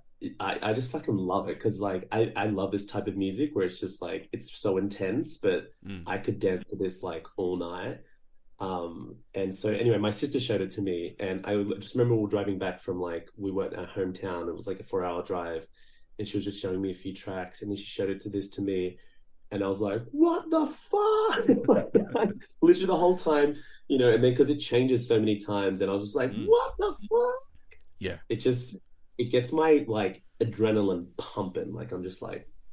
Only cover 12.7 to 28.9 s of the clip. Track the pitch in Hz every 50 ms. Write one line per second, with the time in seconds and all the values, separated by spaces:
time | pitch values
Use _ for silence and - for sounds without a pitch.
12.7 | 90 - - 98 90 90 90 87 85 82 - - - - 98 95 92 95 - -
13.7 | - 87 90 - - 101 95 92 92 - - 92 87 85 85 85 82 85 - 98
14.7 | 95 - - - 98 92 90 90 87 87 - - 95 87 85 85 82 80 - -
15.7 | - - - - - - - - - - 104 - - 101 92 101 98 - - 95
16.7 | 92 95 98 95 92 - - 95 92 - - 101 95 92 90 - - - 104 101
17.7 | 101 98 - - - - 98 98 95 98 - 104 104 98 95 - - - 101 98
18.7 | 95 92 90 90 - - - - - - - - - - - - 104 101 98 98
19.7 | 95 98 107 101 101 117 - - 285 294 330 339 330 - - 320 320 320 302 -
20.7 | - - - - - 415 415 440 427 427 440 440 - 466 - - - - - -
21.7 | 226 - - - - - - - - - 226 - - - - - - - 165 175
22.7 | 175 170 190 185 180 160 180 175 180 - - 160 151 147 147 147 147 - - -
23.7 | - - - - 143 123 123 120 110 117 127 127 123 135 135 143 147 143 - -
24.7 | 120 123 131 131 123 117 - - 117 107 107 107 104 101 - 104 104 101 98 95
25.7 | 95 95 98 98 98 101 104 104 - 139 123 - - 110 - 403 466 494 508 508
26.7 | - - 403 403 - - - 403 440 480 480 494 508 523 - - - - - -
27.7 | - - - - - - 98 90 85 - - - 110 - - 127 123 123 - -
28.7 | 101 - - -